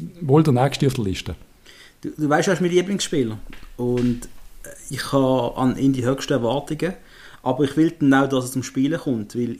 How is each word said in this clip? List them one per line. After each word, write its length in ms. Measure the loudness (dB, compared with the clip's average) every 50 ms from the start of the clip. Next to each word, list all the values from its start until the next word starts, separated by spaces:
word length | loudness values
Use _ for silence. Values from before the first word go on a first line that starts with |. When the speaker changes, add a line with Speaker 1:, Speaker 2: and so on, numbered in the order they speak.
| -14 -14 -12 -6
Speaker 1:
wohl 220 | 2 6 6 6 6
der 100 | 6 4
Nächste 320 | 4 4 2 2 2 0
auf 80 | 0 2
der 100 | 0 -2
Liste. 320 | -2 -2 -4 -6 -8 -10 -10 -14 -20 -20 _ _ -20 -20 -20 -20 -20 -18 _
Speaker 2:
Du, 80 | -12 -12 -6
du 140 | -2 0 2
weißt, 180 | 2 2 2
er 60 | 2 2
ist 80 | 2
mein 80 | 2 2
Lieblingsspieler. 720 | 2 2 2 0 -2 -4 -4 -2 -2 0 0 -2 -4 -8 -12 -14 -16 -16 -16 -14 -8
Und 500 | -6 -2 -2 0 2 2 0 0 -2 -6 -12 -16 -18 -18 -18 -20 -18 -18 -18 -18 -18 -14 -10
ich 200 | -10 -8 -4 0
habe 460 | 0 2 2 4 2 2 0 -2 -2
an 180 | 0 0 0 2
ihn 180 | 2 2 2 2
die 120 | 2 0
höchsten 280 | 0 -2 -2 -2 -2 0
Erwartungen. 600 | 0 0 0 -2 -2 -4 -6 -6 -4 -4 -4 -6 -8 -14 -20 -20 -20 -20 -20 -18 -6
Aber 220 | -2 -2 0 2 0
ich 120 | 2 2
will 140 | 2 2 2 2 2
dann 140 | 4 4 6
auch, 160 | 6 4 2
dass 160 | 0 -2 -2
er 60 | -2
zum 100 | -4 -6
Spielen 380 | -6 -4 -2 -2 0 0 0 -2
kommt. 360 | -2 -2 -2 -2 -4 -6 -4
Weil 220 | -4 -4 -4 -4 -8